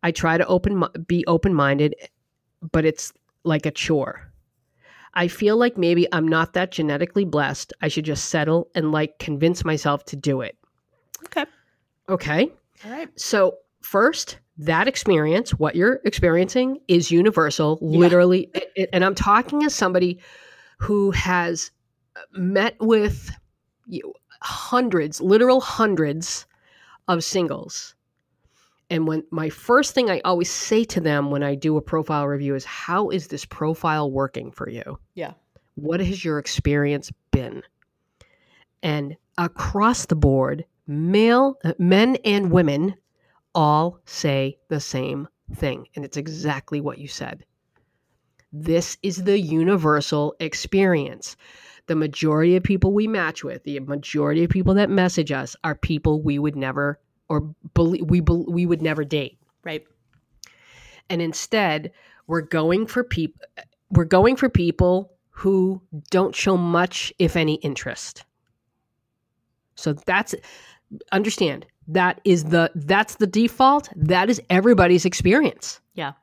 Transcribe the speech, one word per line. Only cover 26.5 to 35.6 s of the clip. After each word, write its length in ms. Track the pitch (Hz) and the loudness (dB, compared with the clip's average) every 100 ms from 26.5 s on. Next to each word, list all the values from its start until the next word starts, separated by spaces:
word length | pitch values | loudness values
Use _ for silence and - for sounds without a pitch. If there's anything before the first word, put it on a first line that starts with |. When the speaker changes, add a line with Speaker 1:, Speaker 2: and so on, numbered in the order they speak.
| _ _ _ _ - - | _ _ _ _ -20 -4
Speaker 1:
of 160 | 175 | -2
singles. 720 | 160 196 170 - - - - _ _ _ _ _ _ _ _ _ _ | 0 -2 -2 -4 -10 -14 -14 _ _ _ _ _ _ _ _ _ _
And 180 | 165 160 | -2 -2
when, 160 | 156 156 | -2 -6
my 180 | 165 156 | -6 -6
first 460 | - - 247 277 - | -8 2 2 2 0
thing 140 | 240 | 0
I 80 | 180 - | 0 0
always 260 | 180 180 | 0 -2
say 320 | - - 220 233 | -4 0 0 0
to 140 | - | -2
them 320 | 160 147 143 | 0 0 0
when 100 | 143 | -2
I 140 | 143 143 | -2 -2
do 220 | 156 151 | 0 0
a 40 | |
profile 460 | 147 165 151 151 143 | 0 -4 -2 -2 -2
review 260 | 143 139 | -2 -4
is, 120 | 135 131 | -4 -6
"How 440 | - - 180 208 | -14 -4 -2 -2
is 200 | 190 151 | -4 -6
this 160 | 143 - | -12 -12
profile 640 | - 156 160 165 156 147 | -6 -4 -2 -2 -2 -2
working 400 | 135 135 - 123 | -2 -4 -4 -14
for 180 | - - | -12 -12
you? 300 | 113 - 139 _ - | -12 -14 -16 _ -12
Speaker 2:
Yeah. 180 | 151 - _ _ | -12 -14 _ _